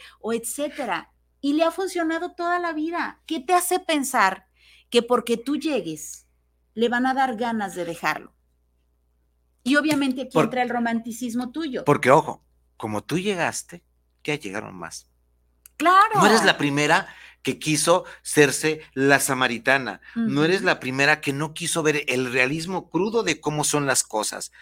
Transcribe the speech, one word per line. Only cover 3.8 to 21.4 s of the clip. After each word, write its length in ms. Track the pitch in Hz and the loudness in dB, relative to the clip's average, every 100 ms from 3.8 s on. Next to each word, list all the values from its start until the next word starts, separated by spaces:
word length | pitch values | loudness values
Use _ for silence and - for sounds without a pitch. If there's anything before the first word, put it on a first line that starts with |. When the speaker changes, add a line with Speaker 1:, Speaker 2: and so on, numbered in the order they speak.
Speaker 1:
pensar 680 | 359 302 262 247 190 190 _ _ _ _ _ | 0 -2 0 2 2 0 _ _ _ _ _
que 140 | 240 | 0
porque 340 | 240 240 - 233 | 2 0 0 -2
tú 200 | 247 294 | -2 -4
llegues 720 | 320 262 165 156 - - _ _ _ _ _ | -2 -2 -4 -8 -12 -18 _ _ _ _ _
le 140 | - 233 | -2 0
van 180 | 240 262 | 2 0
a 60 | |
dar 220 | 262 262 | 2 0
ganas 400 | 214 240 226 196 | -2 -4 -2 -4
de 100 | 175 | -6
dejarlo? 480 | 170 165 165 156 - _ _ _ _ _ _ _ _ _ _ _ _ _ | -6 -4 -2 -4 -8 _ _ _ _ _ _ _ _ _ _ _ _ _
Y 140 | - 294 | 0 2
obviamente 460 | 302 294 277 254 | 2 0 0 -4
aquí 100 | 262 | -2
Speaker 2:
Por- 120 | 254 | 0
Speaker 1:
entra 180 | 226 247 | 0 0
el 60 | 247 | -2
romanticismo 840 | 240 233 233 233 220 247 226 247 | -2 -2 -2 -6 -8 -6 -6 -6
tuyo. 340 | 302 320 233 | -6 -6 -2
Speaker 2:
Porque, 260 | 143 143 120 | 2 4 6
ojo, 340 | 151 147 - _ _ _ - | 6 4 -6 _ _ _ -10
como 260 | 113 104 | -6 -6
tú 160 | - 156 | -4 -4
llegaste, 680 | 190 185 143 113 - 175 _ _ _ _ | -4 -2 -4 -4 -12 -18 _ _ _ _
ya 140 | - 147 | -6 -6
llegaron 380 | 101 98 107 92 | -6 -10 -10 -12
más. 340 | 80 - - _ _ _ _ _ _ - | -14 -16 -20 _ _ _ _ _ _ 0
Speaker 1:
¡Claro! 380 | 320 370 440 | 4 6 4
Speaker 2:
No 120 | 427 190 | 4 4
eres 180 | 220 | 6
la 120 | 196 - | 4 2
primera 520 | 143 143 147 170 - - - _ | 0 0 2 2 0 -12 -20 _
que 160 | - 120 | -6 -4
quiso 460 | 156 151 170 175 170 - | -2 0 2 2 0 -12
serse 580 | - - 143 127 156 156 - | 0 4 4 4 -2 -4 -6
la 260 | - 139 139 | 0 4 4
samaritana. 800 | 135 131 127 117 123 135 120 92 - | 4 0 0 0 2 2 0 -8 -12
No 300 | - 113 139 | -6 -2 2
eres 140 | 160 190 | 2 2
Speaker 1:
Ujú. 80 | 185 | 0
Speaker 2:
la 140 | 151 | 0
primera 400 | 127 131 143 151 | -2 0 2 2
que 120 | 147 | 0
no 200 | 139 | -4